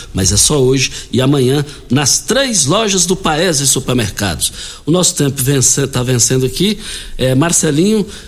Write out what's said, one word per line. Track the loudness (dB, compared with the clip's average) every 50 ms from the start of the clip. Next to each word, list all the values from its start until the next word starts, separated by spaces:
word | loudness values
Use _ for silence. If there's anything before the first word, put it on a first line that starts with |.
| -12 -6 -4
Mas | 0 0 2 2
é |
só | 2 2 2 2 2
hoje | 4 4 2 2 0 -2 -6 -10 -8 -4 -2
e | 0
amanhã, | 2 2 2 2 2 2 2 0 -2 -4 -8 -14 -4 0
nas | 0 2 2 2 0 0
três | 0 0 0 2 2 2 0 0 0
lojas | 2 2 2 2 0 0 0 0
do | 0 0
Paese | 0 0 -2 0 0 0 0 0 0 0
Supermercados. | 0 0 0 -2 -2 0 0 -2 -2 -4 -4 -4 -2 -2 -2 -4 -6 -6 -10 -14 -14 -16 -8 -2
O | 0
nosso | 2 2 2 0 0
tempo | 0 0 0 0 0
vence-, | 0 0 2 2 2 2 0 0 -2
tá | -2 -2 -2 -2
vencendo | 0 0 0 2 2 2 0 0
aqui. | 0 0 0 0 0 0 -2 -6 -10 -10 -12 -10 -10 -4
É, | -2 0 2 2
Marcelinho, | 2 2 2 2 2 2 2 2 2 2 2 2 2 0 -2 -8 -16 -18